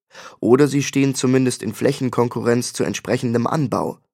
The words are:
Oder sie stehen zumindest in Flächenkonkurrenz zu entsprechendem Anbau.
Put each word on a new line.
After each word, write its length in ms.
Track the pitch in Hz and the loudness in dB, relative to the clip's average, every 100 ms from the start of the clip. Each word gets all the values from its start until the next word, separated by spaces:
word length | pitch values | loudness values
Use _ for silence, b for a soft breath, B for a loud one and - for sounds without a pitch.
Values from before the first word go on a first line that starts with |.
| _ B B B | _ B B B
Oder 280 | 101 131 147 | 4 6 4
sie 140 | 139 | 2
stehen 320 | 135 139 135 | -2 0 0
zumindest 480 | 131 127 131 127 - | 0 2 2 2 -2
in 120 | 107 | -8
Flächenkonkurrenz 1000 | 107 120 139 127 120 120 117 113 120 - | -2 -2 0 -2 0 0 0 0 0 -2
zu 120 | - | -4
entsprechendem 640 | 78 101 - 123 123 117 117 | -4 -4 -4 -2 0 -2 0
Anbau. 520 | 156 131 98 78 - _ | -2 -2 -2 -4 -8 _